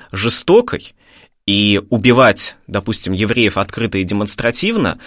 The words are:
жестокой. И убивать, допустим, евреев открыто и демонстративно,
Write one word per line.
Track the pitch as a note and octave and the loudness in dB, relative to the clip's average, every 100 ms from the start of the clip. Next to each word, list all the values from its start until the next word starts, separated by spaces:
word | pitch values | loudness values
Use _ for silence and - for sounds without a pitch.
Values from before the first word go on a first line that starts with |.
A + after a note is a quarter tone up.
| - | -10
жестокой. | F#2 A2 - - G3+ A#3+ - - - _ _ _ _ - | -6 -2 -2 4 4 4 -6 -12 -20 _ _ _ _ -2
И | G2+ G#2 G2 F#2+ | 0 2 0 0
убивать, | A#2 A#2+ B2 B2 G2 - - - | 0 4 6 4 2 -4 -10 -8
допустим, | G2+ F#2+ A2 - | -6 -4 -6 -4
евреев | F#2+ G#2 A#2 G#2+ F#2+ | -2 0 0 0 0
открыто | F#2 - A2+ G2 | -4 -4 -4 -4
и | F#2 | -2
демонстративно, | G2+ G#2 - A#2 A#2+ G3 A3+ A2+ - | -4 -4 -2 -2 -2 -2 -2 -2 -4